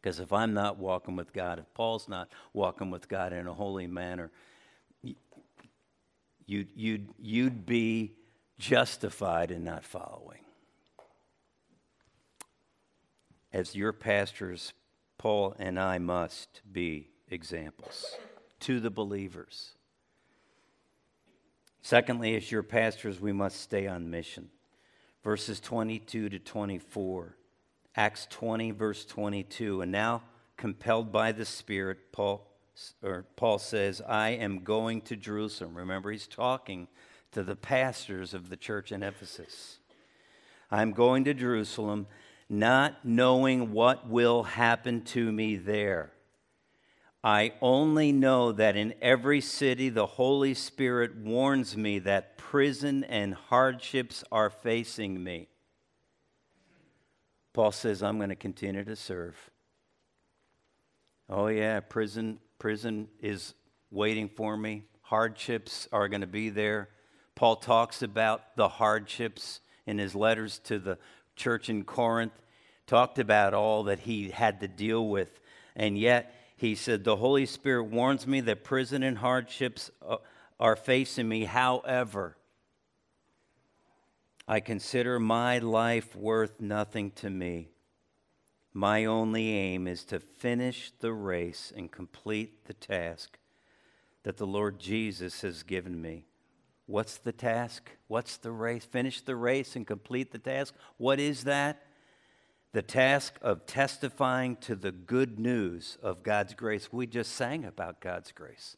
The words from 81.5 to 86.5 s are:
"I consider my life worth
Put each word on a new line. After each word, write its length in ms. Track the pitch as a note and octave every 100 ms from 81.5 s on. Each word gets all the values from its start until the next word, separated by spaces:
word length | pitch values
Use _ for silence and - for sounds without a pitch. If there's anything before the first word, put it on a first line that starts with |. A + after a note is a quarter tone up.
| A#2+ B2+ B2+ C3 B2+ A#2 G2 E2+ - _ _ _ _ _ _ _ _ _ _ _ _ _ _ _ _ _ _ _ _ -
"I 120 | A2
consider 600 | G#2+ G#2 - B2+ A#2+ B2
my 400 | A2 A#2 A#2+ B2
life 560 | A2+ A2+ A#2 A#2 - G2
worth 440 | G#2 A2 G#2+